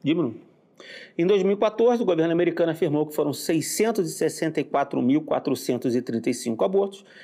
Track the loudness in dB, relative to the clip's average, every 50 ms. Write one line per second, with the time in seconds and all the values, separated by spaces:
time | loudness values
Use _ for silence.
0 | -2 0 0 0 0 -2 -4 -10 -18 -20 _ _ _ _ _ _ -20 -20 -20 -20
1 | -20 -10 _ -2 2 2 4 4 4 2 2 2 2 0 2 4 4 4 4 2
2 | 2 2 2 2 2 2 2 2 2 2 2 2 0 0 0 0 0 0 2 0
3 | 0 0 -2 -2 -2 -2 -2 -4 -2 0 0 0 0 -2 -2 0 0 2 2 0
4 | -2 -2 -2 -2 -2 -2 -2 -2 -4 -2 -2 -2 -4 0 0 -2 0 0 -2 0
5 | 2 2 2 2 2 0 -4 -2 0 -2 -2 -2 -2 -4 -4 -2 -2 0 0 0
6 | -2 -2 -4 -2 -2 -2 -4 -2 -4 -6 -2 0 0 2 2 0 0 0 -4 -12
7 | -20 -20 -20 -20